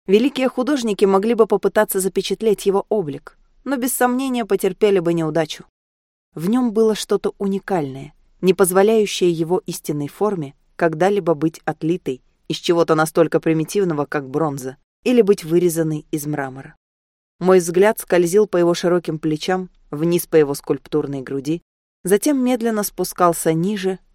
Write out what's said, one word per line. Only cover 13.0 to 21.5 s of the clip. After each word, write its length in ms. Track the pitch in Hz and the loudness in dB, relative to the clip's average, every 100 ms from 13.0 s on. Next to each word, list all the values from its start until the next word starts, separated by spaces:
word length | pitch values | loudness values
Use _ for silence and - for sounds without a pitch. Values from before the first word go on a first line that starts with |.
| 156 - 160 160 | 2 2 2 2
примитивного, 680 | 160 160 156 202 185 147 143 | 0 -2 -2 -2 0 -2 -4
как 220 | 151 131 | -6 -4
бронза, 480 | 143 156 139 127 135 _ _ | -2 -2 -4 -10 -12 _ _
или 180 | 220 240 | 0 4
быть 220 | 196 202 | 4 2
вырезанной 640 | 160 170 175 160 160 151 - | 0 2 2 0 -2 -4 -6
из 160 | 156 147 | -6 -4
мрамора. 500 | 147 135 131 151 _ _ _ _ _ _ - | -6 -6 -10 -20 _ _ _ _ _ _ -4
Мой 200 | 180 185 | 4 4
взгляд 400 | 170 175 202 226 | 4 2 2 2
скользил 480 | - 180 175 196 208 | 0 2 2 2 2
по 100 | 180 | 2
его 180 | 170 | 2
широким 440 | 170 175 175 170 160 | 2 0 0 -2 -6
плечам, 520 | 160 151 - 185 185 _ - | -4 -4 -2 -4 -4 _ -12
вниз 360 | 147 165 170 - | -4 0 0 2
по 100 | 160 | 2
его 180 | 143 | 2
скульптурной 680 | 143 - 143 - 151 139 139 | 0 -4 -6 -4 -4 -4 -8
груди, 400 | 127 139 135 | -8 -6 -4